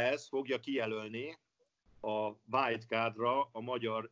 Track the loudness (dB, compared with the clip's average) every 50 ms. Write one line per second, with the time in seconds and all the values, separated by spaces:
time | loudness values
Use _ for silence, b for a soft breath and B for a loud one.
0 | 4 4 2 0 -2 -2 -2 -2 0 0 -2 -2 -2 -2 0 0 0 0 0 -2
1 | -4 -6 -6 -6 -6 -8 -10 -14 _ _ _ _ _ _ _ _ _ _ -12 -6
2 | -4 -2 0 0 0 -2 -4 -8 _ 0 2 2 4 2 0 -2 -2 0 2 2
3 | 2 2 0 2 2 2 2 2 0 -2 -4 -6 -4 -2 -2 0 0 0 0 -2
4 | -2 -6